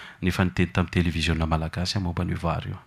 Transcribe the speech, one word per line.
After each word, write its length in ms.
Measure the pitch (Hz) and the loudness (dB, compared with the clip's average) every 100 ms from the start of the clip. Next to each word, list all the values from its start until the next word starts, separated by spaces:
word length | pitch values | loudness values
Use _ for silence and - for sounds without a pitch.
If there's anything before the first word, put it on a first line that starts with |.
| - - | -16 -2
nefa 240 | 92 - 92 | 0 2 2
niteny 260 | 90 87 | 2 2
tamin'ny 200 | - 85 90 | 2 0 2
televiziona 500 | 85 80 80 80 80 | 2 2 0 0 2
malagasy 540 | 80 80 92 90 101 | 0 -2 -4 -2 -2
momba 240 | 90 82 | -2 -2
an'io 140 | 90 90 | -2 -2
vary 300 | 85 - 95 | -2 -2 -6
io. 80 | 95 | -10